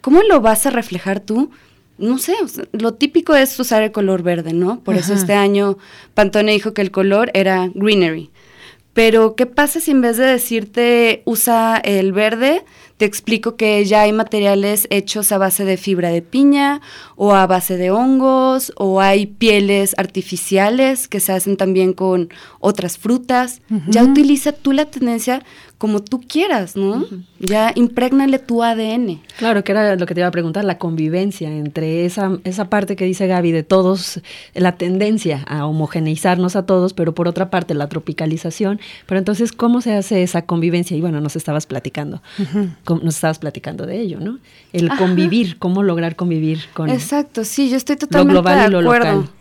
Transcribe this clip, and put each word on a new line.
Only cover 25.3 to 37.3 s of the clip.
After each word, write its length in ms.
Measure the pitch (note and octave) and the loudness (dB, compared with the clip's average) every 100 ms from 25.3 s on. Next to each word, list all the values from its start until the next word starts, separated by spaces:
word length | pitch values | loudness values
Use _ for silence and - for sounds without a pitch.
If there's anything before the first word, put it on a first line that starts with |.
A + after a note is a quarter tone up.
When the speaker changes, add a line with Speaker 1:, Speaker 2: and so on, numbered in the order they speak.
| B3+ - - - _ | -6 -6 -20 -20 _
Speaker 1:
como 240 | A3 G#3 | -2 -2
tú 200 | G3+ B3+ | -4 -8
quieras, 540 | - D4+ F#4 C4 F3+ G3 | -4 -2 0 -2 -4 -2
¿no? 220 | G3 A3+ | -2 -2
Speaker 3:
Ujú. 240 | D#4+ F#3 - _ | -6 -10 -16 _
Speaker 1:
Ya 320 | G3 G#3+ A3+ - | -2 0 0 2
imprégnale 640 | A#3+ A#3+ B3 C4+ C4+ C4+ | 0 0 0 2 2 0
tu 240 | C4+ A#3 | -2 -2
A 120 | A#3 A3+ | 0 -2
D 180 | A3 A#3 | -2 -4
N. 260 | A#3 D#3 - - | -4 -8 -14 -6
Speaker 3:
Claro, 260 | A3+ G#3 | 0 0
que 100 | G3 | 0
era 220 | G3+ G#3 F#3 | 0 2 0
lo 120 | F3 | -2
que 80 | E3+ | -2
te 60 | |
iba 60 | F3+ | -2
a 40 | |
preguntar, 340 | F3 E3 D#3+ G3+ | -2 -4 -2 -4
la 140 | E3+ | -4
convivencia 720 | F3 D#3+ D#3 F3 G3+ G3 D#3 | -4 -2 -2 -2 -4 -6 -8
entre 520 | D3+ D3+ D#3 D#3+ E3 | -6 -6 -6 -4 -2
esa, 360 | F3 F3+ G3 F#3 F#3 | -2 -2 -4 -4 -6
esa 220 | F#3 F#3+ | -6 -2
parte 280 | G#3 G3+ F#3+ | -2 -2 -4
que 100 | F#3 | -4
dice 220 | F#3 F#3+ | -2 0
Gaby 240 | F3+ E3+ | 2 2
de 100 | E3 | 0
todos, 600 | D#3 F#3+ F#3 F#3+ - E3+ - - - - | 2 2 2 0 -4 -12 -16 -20 -14 0
la 200 | F3+ F3+ | 0 0
tendencia 680 | F3 F#3 G#3 A3 E3+ C#3+ C#3 | -4 0 0 0 -2 -4 -6
a 200 | D3+ D3 | -4 -2
homogeneizarnos 880 | D#3 D#3 E3+ D#3 D#3 F#3+ F3+ F3+ G3 | -2 -2 -2 -4 -2 0 0 0 -2
a 100 | F#3 | 0
todos, 280 | F#3 F3+ | 0 0
pero 200 | F#3 E3 | -2 -4
por 140 | E3 | -2
otra 240 | F3 | -4